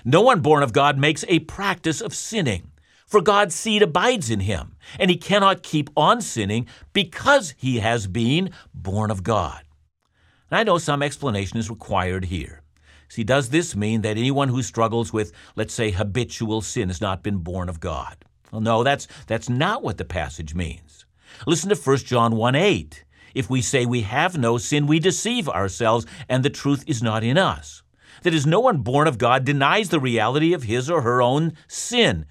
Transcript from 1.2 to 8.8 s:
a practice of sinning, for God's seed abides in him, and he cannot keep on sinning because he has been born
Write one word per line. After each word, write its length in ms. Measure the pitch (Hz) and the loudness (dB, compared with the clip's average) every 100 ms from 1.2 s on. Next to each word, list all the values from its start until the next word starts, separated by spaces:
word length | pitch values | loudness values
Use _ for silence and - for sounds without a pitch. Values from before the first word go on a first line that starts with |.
| - | 2
a 120 | 165 | 0
practice 600 | 160 - 196 180 160 156 | 0 -6 -4 -2 -4 -4
of 160 | 214 - | -6 -10
sinning, 560 | - 220 143 90 - - _ _ _ | -6 -4 -2 -2 -8 -20 _ _ _
for 140 | 208 | 2
God's 340 | 185 202 208 - | 4 4 2 -2
seed 260 | 226 208 | -2 2
abides 480 | 196 175 226 254 120 | 4 4 0 0 -2
in 100 | 107 | -2
him, 340 | 95 87 60 - - - | -2 -4 -6 -16 -16 -2
and 100 | 190 | 0
he 80 | 175 | 0
cannot 460 | - 202 196 190 | 0 2 4 2
keep 260 | - 156 143 - | -2 -4 -2 2
on 240 | 156 233 | 4 2
sinning 460 | 180 117 98 107 123 - - | 0 -4 -2 -2 -6 -12 -6
because 600 | 196 190 - 254 285 180 - | -2 -2 -2 2 2 2 -6
he 220 | 131 117 | -4 -2
has 280 | 104 120 101 | 0 -2 -2
been 440 | 90 113 151 190 - - | -2 0 0 -2 -8 -20
born 380 | 135 | -14